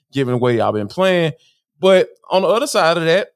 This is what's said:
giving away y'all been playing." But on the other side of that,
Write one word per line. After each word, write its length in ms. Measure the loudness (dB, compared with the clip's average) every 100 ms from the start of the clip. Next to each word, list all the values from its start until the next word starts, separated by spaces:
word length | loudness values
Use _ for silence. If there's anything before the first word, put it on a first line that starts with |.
| _
giving 220 | -6 -4
away 240 | -2 0 0
y'all 140 | 0
been 160 | -2 -4
playing." 440 | -2 0 0 -2 -6 _ _ _ -2
But 300 | 2 2 2 _ -4
on 140 | -2
the 60 | 0
other 180 | 0 0
side 320 | 0 0 0
of 60 |
that, 240 | 0 -2 -2